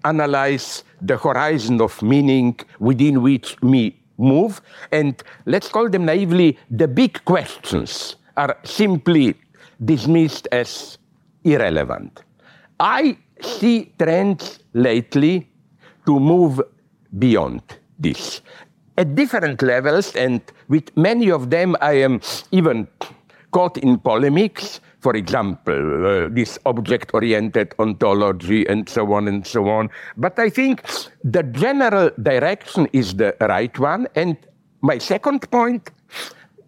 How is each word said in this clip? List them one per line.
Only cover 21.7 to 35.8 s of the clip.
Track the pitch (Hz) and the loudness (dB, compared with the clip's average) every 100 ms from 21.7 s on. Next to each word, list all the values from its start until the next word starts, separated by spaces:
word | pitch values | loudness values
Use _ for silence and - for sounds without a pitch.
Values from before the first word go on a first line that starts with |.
| 170 | 0
I | 147 139 | 2 2
am | 135 117 - - - | 2 0 -4 -14 -2
even | 185 160 113 101 _ - - _ _ _ | 2 2 0 -4 _ -16 -16 _ _ _
caught | 180 180 - | -2 0 0
in | 135 123 | 2 2
polemics. | 131 110 143 151 214 - - - _ _ | 2 0 2 2 0 -4 -16 -18 _ _
For | 135 | -2
example, | 110 87 123 101 85 - 69 76 71 92 | -2 -2 -4 -4 -6 -4 -2 -2 0 0
uh, | 98 82 | 0 0
this | 117 113 - 135 | -2 -4 -4 -4
object-oriented | 120 107 123 - 110 117 110 107 113 101 - | -4 -2 -4 -2 -2 0 0 0 -2 -2 -2
ontology | 110 95 110 101 104 92 90 107 95 | -4 0 0 2 0 -2 0 0 0
and | 104 98 | -2 -2
so | 117 104 | -4 0
on | 104 104 | 0 -2
and | 101 98 | -4 -4
so | 117 101 | -2 0
on. | 107 110 - - - | 0 -4 -8 -18 -6
But | 170 269 | -4 -2
I | 226 | -2
think | 254 269 247 - - - _ | 0 -2 -2 -6 -12 -14 _
the | 127 175 | -2 -2
general | 143 120 226 277 247 196 170 - | -2 -2 0 2 2 2 2 0
direction | 113 127 151 202 - 196 139 | 0 2 0 -4 -6 -2 0
is | 135 101 | 0 -2
the | 95 104 - | 0 -2 0
right | 107 95 120 - | 0 0 -2 -2
one. | 139 190 247 156 | -2 -2 -4 -2
And | 175 156 _ _ _ _ | -2 -4 _ _ _ _
my | 143 131 | -2 -2
second | - 196 294 277 - | -4 -2 -2 -4 -2
point, | 240 233 240 | 0 0 -2